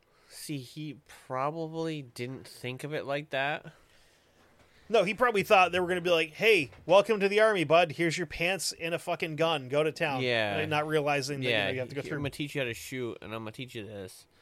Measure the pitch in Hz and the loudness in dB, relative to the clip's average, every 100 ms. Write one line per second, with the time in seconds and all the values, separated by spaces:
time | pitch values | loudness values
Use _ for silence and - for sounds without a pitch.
0 | _ _ _ - - 143 120 156 151 139 | _ _ _ -16 -10 -10 -10 -12 -12 -14
1 | - - - 131 139 165 160 160 160 151 | -20 -20 -8 -4 -4 -4 -8 -6 -6 -6
2 | 127 120 123 131 - - 123 127 143 151 | -10 -10 -10 -10 -16 -12 -10 -8 -8 -8
3 | 113 143 151 135 139 160 160 - _ _ | -4 -6 -4 -4 -2 -4 -10 -20 _ _
4 | _ _ _ _ _ _ _ _ - 220 | _ _ _ _ _ _ _ _ 2 4
5 | 185 196 247 202 180 202 180 180 175 180 | 4 2 2 2 6 6 6 2 0 0
6 | 175 165 160 156 214 202 127 - - 190 | 2 2 2 0 4 4 2 -6 4 6
7 | 202 214 196 202 220 202 147 165 175 147 | 6 2 2 4 4 4 4 6 4 2
8 | 170 151 170 - 170 190 - - 165 165 | 0 0 -4 -4 -2 -2 -4 -6 -6 -4
9 | - 165 170 147 165 156 127 143 156 151 | -4 -4 -4 0 0 0 -2 0 0 0
10 | 160 131 127 117 107 101 151 151 151 156 | -2 0 2 2 2 0 0 0 0 0
11 | 147 143 135 139 127 110 98 98 127 139 | 2 0 -2 -2 0 2 2 -2 -6 -8
12 | - 147 139 - 143 143 123 113 - 131 | -6 -6 -6 -6 -6 -4 -6 -6 -10 -6
13 | 120 - 95 113 110 110 127 120 101 101 | -6 -8 -10 -10 -10 -12 -12 -12 -12 -10
14 | 92 - - _ | -12 -16 -20 _